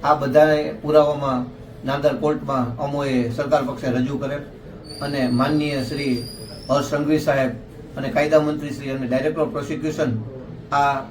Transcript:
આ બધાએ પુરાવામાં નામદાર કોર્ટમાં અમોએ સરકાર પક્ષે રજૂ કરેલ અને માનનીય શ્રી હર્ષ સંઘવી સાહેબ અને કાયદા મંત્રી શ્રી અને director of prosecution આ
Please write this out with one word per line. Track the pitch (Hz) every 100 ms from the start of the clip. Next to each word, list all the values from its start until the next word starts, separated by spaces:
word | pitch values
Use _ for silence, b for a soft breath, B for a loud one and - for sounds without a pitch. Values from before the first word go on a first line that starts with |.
આ | 143
બધાએ | 147 139 147 151 151 151
પુરાવામાં | - 147 151 147 143 139 127 123 - - - 131
નામદાર | 143 147
કોર્ટમાં | 127 151 143 143 135 117 -
અમોએ | 143 143 139 127 120
સરકાર | 110 143 143
પક્ષે | 127 - 139
રજૂ | 123 131 139
કરેલ | 139 143 - - - - - -
અને | 143 139 127
માનનીય | 120 139 151 147 139
શ્રી | 127 143 143 120 113 - - - -
હર્ષ | 139 139
સંઘવી | 147 147 156
સાહેબ | 151 139 131 110 - - - -
અને | 135
કાયદા | 143 151 156
મંત્રી | 151 151 147
શ્રી | - 135
અને | 135 127
director | 127 156 156
of | 131
prosecution | 113 110 156 156 147 131 110 - - - - -
આ | 143 143 139 -